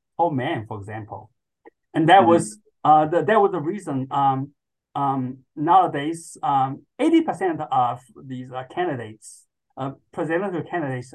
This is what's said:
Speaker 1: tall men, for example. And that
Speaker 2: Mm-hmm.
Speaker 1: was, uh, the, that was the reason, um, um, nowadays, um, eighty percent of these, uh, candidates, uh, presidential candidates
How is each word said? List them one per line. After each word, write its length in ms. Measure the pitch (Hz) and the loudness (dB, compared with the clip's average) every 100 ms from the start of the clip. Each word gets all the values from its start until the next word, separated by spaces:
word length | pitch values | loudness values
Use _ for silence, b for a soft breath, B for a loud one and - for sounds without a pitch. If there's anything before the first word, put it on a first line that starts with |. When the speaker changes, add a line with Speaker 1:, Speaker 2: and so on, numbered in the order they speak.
| _ - | _ -2
Speaker 1:
tall 140 | 170 | -2
men, 360 | 127 135 147 107 | 0 -2 -6 -8
for 120 | 110 | -12
example. 520 | 101 107 104 - - _ _ _ - _ _ | -12 -14 -14 -16 -18 _ _ _ -20 _ _
And 140 | 151 165 | 2 6
that 140 | 190 | 8
Speaker 2:
Mm-hmm. 80 | 170 | 8
Speaker 1:
was, 280 | 170 - - _ _ | 4 2 -10 _ _
uh, 220 | 151 156 151 | 4 4 4
the, 160 | 170 | 0
that 180 | 151 214 | 2 4
was 120 | 196 | 2
the 80 | 175 | 0
reason, 480 | 147 202 170 135 135 | -4 -6 -6 -4 -2
um, 400 | 143 139 135 139 _ _ _ _ 143 | 0 0 0 -4 _ _ _ _ -4
um, 420 | 139 135 127 131 _ | -2 -2 -6 -10 _
nowadays, 840 | - 151 185 165 139 147 165 - - | -4 4 4 4 0 -6 -8 -12 -6
um, 400 | 151 139 135 139 _ - | 0 0 0 -4 _ -2
eighty 220 | 302 330 | 2 2
percent 380 | 320 - 381 320 151 | 2 -2 -4 -4 -2
of 300 | 135 123 127 - - 139 | 0 0 -2 -12 -20 -14
these, 240 | 127 127 | -12 -10
uh, 140 | 123 131 | -12 -10
candidates, 720 | - 175 127 107 110 - - _ _ _ - | -6 -4 -6 -10 -16 -20 -20 _ _ _ -10
uh, 160 | 135 139 _ | -10 -10 _
presidential 500 | - 156 170 202 175 - | -8 -4 -2 -2 -6 -6
candidates 460 | 175 143 127 127 | -6 -6 -8 -10